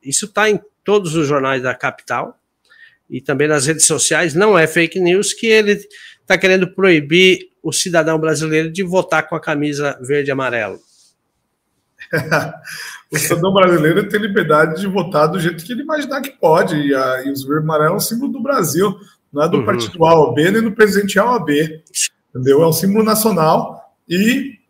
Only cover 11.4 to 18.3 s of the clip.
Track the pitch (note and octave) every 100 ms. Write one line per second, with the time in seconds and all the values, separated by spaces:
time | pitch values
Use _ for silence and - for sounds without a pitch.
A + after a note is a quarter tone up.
11.4 | _ _ _ _ _ _ - D#3+ D#3 D#3
12.4 | - - - - - - _ D#3 - E3
13.4 | F#3 G3 F#3 F3 D3+ E3+ G3+ G#3 G#3+ G3
14.4 | D#3+ D3+ D#3+ D#3+ G3 F#3 D#3+ D3+ D#3 F#3
15.4 | E3 E3 - A#3+ D4 D4+ C#4 C#4 - -
16.4 | F3 D#3+ G3+ D3+ C#3+ C3+ C3 B2+ C3+ C3+
17.4 | C3+ D3+ D#3 D#3 D#3 G3+ - A3+ C4+